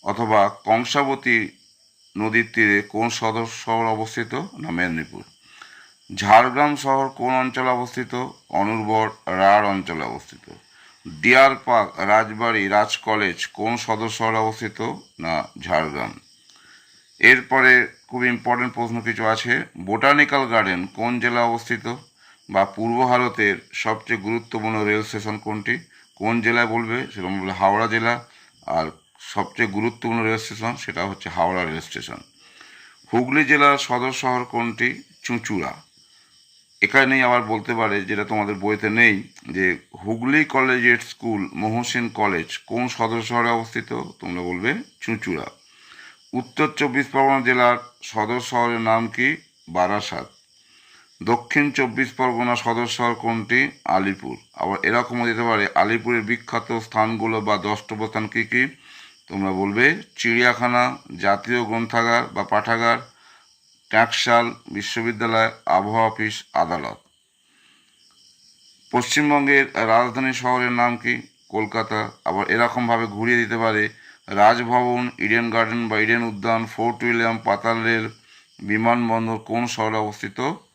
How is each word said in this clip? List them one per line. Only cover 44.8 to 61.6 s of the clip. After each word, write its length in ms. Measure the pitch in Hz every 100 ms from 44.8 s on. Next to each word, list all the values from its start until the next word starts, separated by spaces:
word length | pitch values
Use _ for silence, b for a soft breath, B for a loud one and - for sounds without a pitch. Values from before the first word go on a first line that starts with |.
| - _
চুঁচুড়া। 460 | - 113 - 80 - - B B B B B B _
উত্তর 360 | 127 127 - 151 -
চব্বিশ 280 | 147 127 135
পরগনা 280 | 135 135 135 123
জেলার 300 | 123 123 120 - _ -
সদর 320 | 110 107 123 120
শহরের 320 | 123 117 117 113
নাম 120 | 113 113
কি? 200 | 117 127 165 _ _ -
বারাসাত। 600 | 87 92 104 - 78 64 _ _ _ b b b b b _
দক্ষিণ 440 | 104 117 - 151 147 139
চব্বিশ 300 | 131 113 131 -
পরগনা 360 | 127 117 123 120
সদর 320 | 120 113 120 -
শহর 180 | 120
কোনটি? 460 | 113 117 113 104 123 139 -
আলিপুর। 520 | - 92 98 95 65 60 _
আবার 240 | - 92 98 -
এরকমও 400 | 117 123 120 117
যেতে 140 | 113 117
পারে, 140 | 110 101
আলিপুরের 520 | - 101 113 113 117 104
বিখ্যাত 380 | 117 - 117 - 117 110
স্থানগুলো 500 | 113 110 113 110 110
বা 140 | 104 101
দ্রষ্টব্য 400 | 98 104 - 107 110
স্থান 160 | 110 107
কী 140 | 120
কী? 180 | 110 123 135 - B B B B _
তোমরা 240 | 98 98 92
বলবে 240 | 101 104 135 190 - -
চিড়িয়াখানা, 680 | 120 117 123 120 123 123 127 131 - 87
জাতীয় 360 | 98 101 110 123